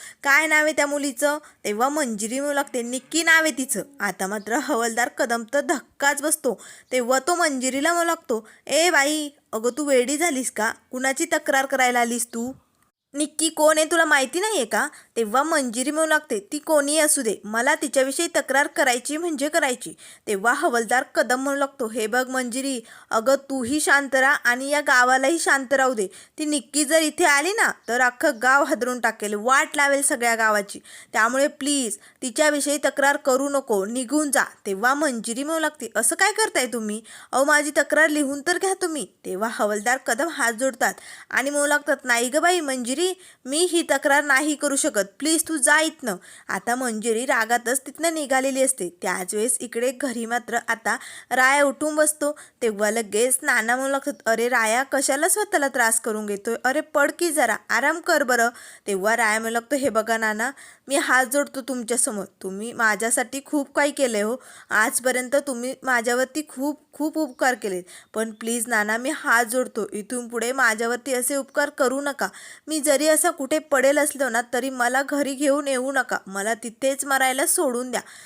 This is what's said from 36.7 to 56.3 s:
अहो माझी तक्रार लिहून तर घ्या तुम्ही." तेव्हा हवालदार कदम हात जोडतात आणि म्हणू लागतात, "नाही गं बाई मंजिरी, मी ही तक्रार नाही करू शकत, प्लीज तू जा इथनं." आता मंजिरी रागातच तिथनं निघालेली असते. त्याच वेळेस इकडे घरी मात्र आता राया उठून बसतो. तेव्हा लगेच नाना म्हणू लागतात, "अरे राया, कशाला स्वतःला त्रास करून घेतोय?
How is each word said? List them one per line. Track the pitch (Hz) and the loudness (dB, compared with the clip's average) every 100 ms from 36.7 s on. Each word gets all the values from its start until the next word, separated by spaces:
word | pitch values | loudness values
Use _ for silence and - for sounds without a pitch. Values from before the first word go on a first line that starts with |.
| 233 214 214 - - - | -4 -8 -8 -12 -20 -4
अहो | 247 285 | 0 4
माझी | 302 294 | 4 2
तक्रार | 302 285 294 320 | 0 2 4 4
लिहून | 302 277 285 277 | 2 -2 -2 -2
तर | 349 | 0
घ्या | 381 | 0
तुम्ही." | 381 359 311 190 _ - | -2 -4 -6 -10 _ -10
तेव्हा | 185 220 | -6 -4
हवालदार | 226 214 214 214 262 | -2 -2 0 -2 -2
कदम | - 233 320 | -2 -2 -2
हात | 294 233 | -2 -2
जोडतात | 220 269 226 226 190 - - - | 0 -2 0 -2 -2 -12 -20 -6
आणि | - 262 | -4 -2
म्हणू | 294 294 | 0 2
लागतात, | 294 285 277 | 0 0 -2
"नाही | 254 233 247 | 0 0 0
गं | 285 | 2
बाई | 339 359 | 2 2
मंजिरी, | 294 262 233 269 370 370 - - 247 | 0 -4 -4 -2 -2 -4 -12 -18 -6
मी | 294 359 | 0 0
ही | 339 | 0
तक्रार | 302 277 294 277 | 0 0 2 2
नाही | 294 262 302 294 | 4 2 2 0
करू | 294 269 | -2 0
शकत, | 311 208 196 - | 0 0 -2 -4
प्लीज | 294 320 - | 0 0 0
तू | 320 | 0
जा | 247 302 | 4 4
इथनं." | 320 320 247 185 - - - | 2 -2 -6 -6 -10 -18 -8
आता | 196 - 247 | -6 -2 -2
मंजिरी | 254 220 226 220 262 | -2 -2 -2 -2 0
रागातच | 254 220 240 233 269 - | 0 2 0 0 -4 -4
तिथनं | 269 330 | -4 -2
निघालेली | 320 277 262 269 269 | -2 0 0 2 2
असते. | 262 - 175 - | 0 0 -6 -6
त्याच | 196 185 185 | -4 -4 -4
वेळेस | 208 226 - | -2 -2 -2
इकडे | 240 233 247 | -6 -4 -4
घरी | 247 269 233 226 | -2 -4 -4 -4
मात्र | 240 233 233 - | -4 -2 -4 -2
आता | 226 - 233 - - - | -4 -2 -4 -6 -18 -4
राया | 247 254 285 | 2 4 4
उठून | 285 - 302 302 | 2 0 -2 2
बसतो. | 302 - 285 294 - - | 0 0 -2 -4 -12 -4
तेव्हा | 247 202 208 | -2 0 0
लगेच | 226 214 208 247 - | 0 -2 0 2 2
नाना | 294 240 220 247 | 0 2 2 0
म्हणू | 269 | 0
लागतात, | 277 277 - - | -2 -4 -4 -2
"अरे | 226 240 | 0 2
राया, | 247 220 233 | 2 2 2
कशाला | 269 269 285 277 330 | 0 0 0 0 0
स्वतःला | 415 415 359 277 | 0 0 0 0
त्रास | 254 226 226 | 2 2 0
करून | 240 214 | -2 -4
घेतोय? | 214 | -4